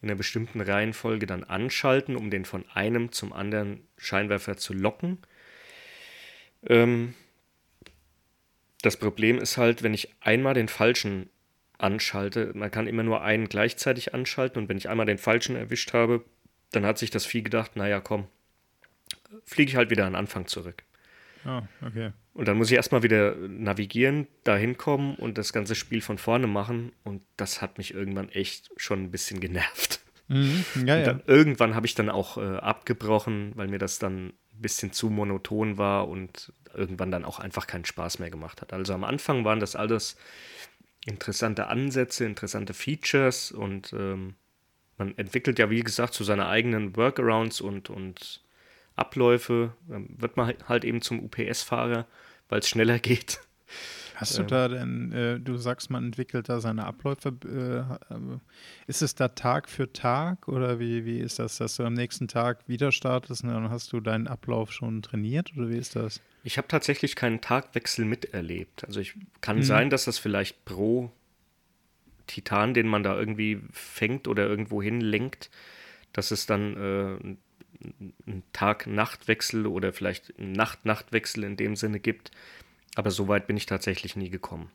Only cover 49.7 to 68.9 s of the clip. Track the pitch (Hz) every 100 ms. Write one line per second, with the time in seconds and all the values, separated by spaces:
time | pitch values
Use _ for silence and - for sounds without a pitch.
49.7 | 113 - 107 101 - 117 - 117 123 -
50.7 | 120 120 117 - 117 107 - 113 120 -
51.7 | 120 120 117 113 - - - _ 107 -
52.7 | 117 113 120 113 120 - - - _ _
53.7 | - - - - - 110 - - 131 127
54.7 | 127 123 123 120 117 120 120 123 123 120
55.7 | 123 - 127 120 117 127 127 113 120 113
56.7 | 110 98 104 143 139 139 127 - 135 127
57.7 | 123 131 127 - 113 127 127 _ - -
58.7 | - - - 147 - 127 - 123 127 -
59.7 | - 131 - 131 127 160 180 - 131 127
60.7 | 120 117 117 113 117 120 - 117 - 113
61.7 | - 117 120 120 - 120 120 117 120 -
62.7 | 123 143 127 131 127 - 123 120 117 110
63.7 | 117 - 120 110 110 113 113 - 117 110
64.7 | - 117 110 104 113 104 139 175 151 117
65.7 | 117 123 - 110 - _ _ 127 - -
66.7 | 160 - 143 143 - 120 113 - 123 -
67.7 | - - - 110 110 - 101 85 87 90
68.7 | - -